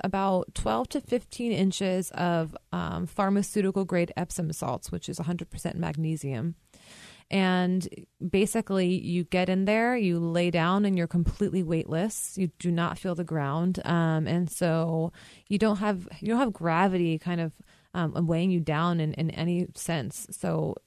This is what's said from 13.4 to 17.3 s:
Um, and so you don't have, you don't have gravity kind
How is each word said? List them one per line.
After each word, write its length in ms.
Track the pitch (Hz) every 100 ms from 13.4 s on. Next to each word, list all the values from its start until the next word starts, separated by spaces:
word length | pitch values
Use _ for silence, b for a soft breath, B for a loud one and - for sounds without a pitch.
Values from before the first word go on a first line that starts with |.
| 139 151 180 180 -
Um, 420 | 170 165 160 156
and 240 | 170 170
so 640 | - 175 165 165 160 165 B B B B
you 100 | 202
don't 200 | 220 208
have, 320 | 208 196 175 160
you 80 | 208
don't 120 | 233
have 120 | 262
gravity 680 | 196 165 165 196 185 170 160
kind 200 | -